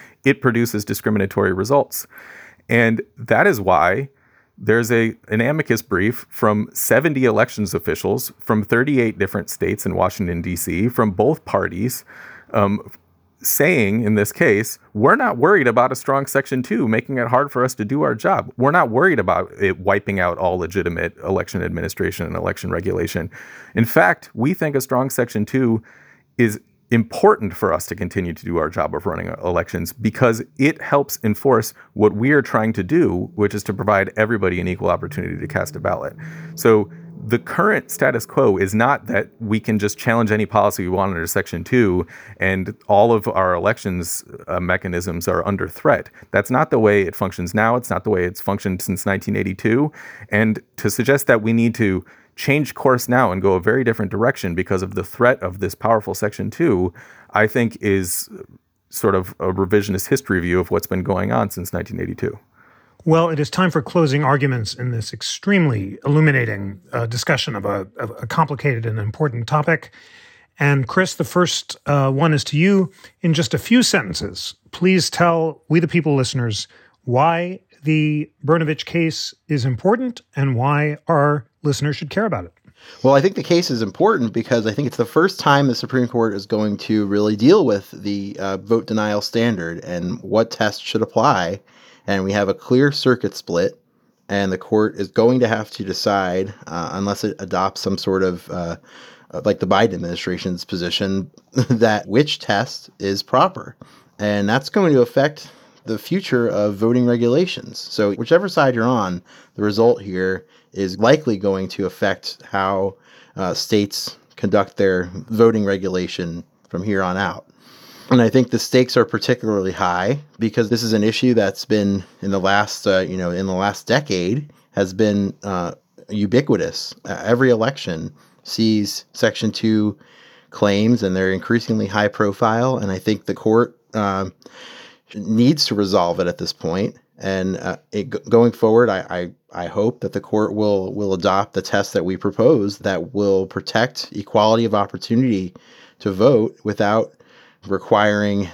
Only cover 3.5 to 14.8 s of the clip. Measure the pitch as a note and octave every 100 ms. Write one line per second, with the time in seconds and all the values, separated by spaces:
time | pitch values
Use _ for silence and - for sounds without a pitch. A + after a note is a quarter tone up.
3.5 | A#2+ F#2+ E2+ F2 G#2 C#3 _ _ _ _
4.5 | - G#2 A2+ A2+ A#2 A2+ - - A2 A#2
5.5 | D#3 - A2+ - F2+ G#2 - - - A2
6.5 | G#2 A2 - - A#2 D#3+ C3+ B2+ G#2 A#2+
7.5 | - G2 F2+ - D#2 F#2 B2+ - - -
8.5 | A2 G2+ A#2+ C#3 C3+ A2+ F#2+ G2 G2+ -
9.5 | - F#2 G#2 F#2+ F2+ F#2 - F2+ E2+ F2
10.5 | F2 - E2+ A#2 B2 A2 F2+ A#2 D#3+ -
11.5 | G2+ F2+ F2+ A#2+ - - - - - -
12.5 | A2 G2+ G#2 - - _ _ _ _ -
13.5 | - D3+ E3 G2+ A2 G#2+ G#2+ G#2 - D#3+
14.5 | G#2 A2 -